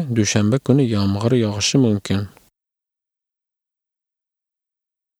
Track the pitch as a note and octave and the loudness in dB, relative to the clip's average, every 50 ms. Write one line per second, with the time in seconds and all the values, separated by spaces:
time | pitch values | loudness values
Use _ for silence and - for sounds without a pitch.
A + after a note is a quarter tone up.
0 | F3 C#3 A#2+ A2 G#2 - - A2 G#2 G#2 A#2+ C#3 - - B2+ C#3+ C#3 A2+ A2+ G2+ | 0 -2 -2 -2 0 0 0 0 0 0 0 -2 0 2 2 2 2 0 0 -2
1 | G2+ G2 G2 G2+ G2 A#2+ C3 B2 A2+ G#2+ G#2 G#2 G2+ - - C#3+ C3 A#2 G#2 G2+ | -2 -2 -2 -2 0 0 0 2 0 -2 -2 -4 -4 0 2 2 2 2 2 0
2 | - - F#2+ G2 G2+ G2 - - _ _ _ _ _ _ _ _ _ _ _ _ | -2 -4 -4 -4 -4 -6 -12 -20 _ _ _ _ _ _ _ _ _ _ _ _
3 | _ _ _ _ _ _ _ _ _ _ _ _ _ _ _ _ _ _ _ _ | _ _ _ _ _ _ _ _ _ _ _ _ _ _ _ _ _ _ _ _
4 | _ _ _ _ _ _ _ _ _ _ _ _ _ _ _ _ _ _ _ _ | _ _ _ _ _ _ _ _ _ _ _ _ _ _ _ _ _ _ _ _
5 | _ _ _ _ | _ _ _ _